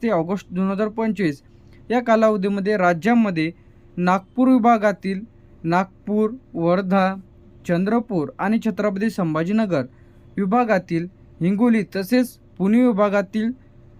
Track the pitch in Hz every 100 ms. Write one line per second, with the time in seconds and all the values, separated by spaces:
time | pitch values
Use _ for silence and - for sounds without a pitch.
0 | 233 180 165 196 - 180 190 196 214 220
1 | 226 208 175 139 _ - - - - 240
2 | 240 226 220 214 196 202 196 214 180 170
3 | 185 240 214 165 160 - - - - -
4 | 180 190 - - 254 254 226 233 208 196
5 | 190 196 226 - - - 165 175 190 -
6 | - 208 214 262 - 170 165 185 190 190
7 | 190 190 - - - - - 170 190 233
8 | 226 185 143 - 190 220 220 190 208 196
9 | 220 214 170 156 170 220 214 156 127 -
10 | - - - - 196 240 240 196 - 165
11 | 175 - - - 170 202 240 226 190 190
12 | 185 247 247 - - - 190 226 254 196
13 | 208 202 190 220 226 262 - - -